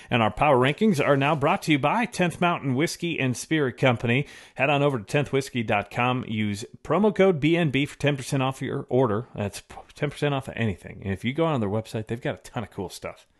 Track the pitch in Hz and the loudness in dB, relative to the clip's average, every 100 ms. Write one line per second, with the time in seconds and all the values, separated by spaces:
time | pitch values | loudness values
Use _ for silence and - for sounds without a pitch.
0 | - 120 110 - 143 127 127 151 220 147 | -2 2 2 2 4 4 4 2 2 2
1 | 131 139 139 156 143 190 - 147 143 196 | 2 2 2 2 0 0 2 2 2 0
2 | 240 - 180 - 175 160 139 127 165 - | -2 0 -2 2 0 0 -2 -2 -2 -2
3 | 175 151 131 117 - 160 131 - 135 120 | -4 -2 -2 -2 -2 0 0 2 2 2
4 | 117 123 147 - - - 139 143 143 135 | 2 0 -2 -10 -14 -2 0 2 2 0
5 | 98 147 135 135 - 123 113 104 101 - | -2 -2 0 -2 -2 -4 0 0 0 -2
6 | 123 127 - 110 107 101 117 - - 160 | 0 0 -4 -2 -2 -4 -8 -12 -2 2
7 | 214 - 190 165 147 165 165 123 147 - | 2 4 4 4 2 2 2 0 -2 0
8 | 139 139 123 139 131 131 135 117 - 127 | 0 0 -2 -2 -2 -2 -6 -6 -2 2
9 | 127 104 123 - 101 - - - - - | 2 0 -4 -6 -6 -6 -16 -20 -18 -6
10 | 147 - 147 139 - - 113 92 - 87 | -6 -2 -2 -2 -6 -4 -2 -2 -10 -10
11 | 95 95 113 143 165 139 101 107 110 117 | -6 -4 -4 0 0 0 0 -2 -4 -8
12 | 107 120 147 113 - - 104 - 87 - | -6 -6 -6 -8 -10 -10 -10 -8 -10 -10
13 | 90 - _ | -14 -14 _